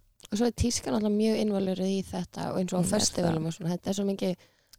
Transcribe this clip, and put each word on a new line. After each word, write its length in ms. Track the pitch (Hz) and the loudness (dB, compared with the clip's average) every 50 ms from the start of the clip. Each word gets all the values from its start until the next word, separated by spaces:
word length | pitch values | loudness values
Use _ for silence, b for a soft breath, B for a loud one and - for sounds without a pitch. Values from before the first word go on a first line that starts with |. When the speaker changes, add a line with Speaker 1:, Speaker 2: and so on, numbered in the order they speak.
| _ _ _ _ - - | _ _ _ _ -10 -4
Speaker 1:
Og 60 | 214 202 | 0 2
svo 80 | 240 | 2
er 60 | 233 | 2
tískan 420 | 214 - - 240 - - - 269 254 | 2 2 0 0 0 -2 -2 -2 -2
alltaf 180 | 220 214 214 | 0 2 2
mjög 240 | 208 208 220 220 214 208 | 2 2 4 2 2 2
involveruð 520 | 220 214 202 196 196 190 185 185 185 190 | 2 0 2 0 0 0 0 0 0 0
í 120 | 196 190 185 | 0 -2 -2
þetta 460 | - - 185 175 - - - 180 175 | -4 -6 -6 -8 -6 -8 -6 -6 -4
og 80 | - - | -2 -2
eins 140 | 185 180 | -2 0
og 60 | 190 180 | 2 2
á 40 | |
Speaker 2:
Hún 40 | 175 | 2
er 60 | 185 202 208 | 2 2 2
Speaker 1:
festivalum 440 | 196 - - - - 170 160 160 | 2 0 0 0 0 2 0 0
Speaker 2:
það. 40 | 160 | -2
Speaker 1:
og 80 | 165 165 | -4 -6
svona. 160 | - 165 165 | -4 -4 -4
Þetta 200 | 180 175 - - | -4 -2 -2 -4
er 40 | 196 | -2
svo 120 | 196 202 | 0 0
mikið 300 | 196 196 196 202 185 175 b b b b b b b b | -2 -2 0 -2 -2 -2 b b b b b b b b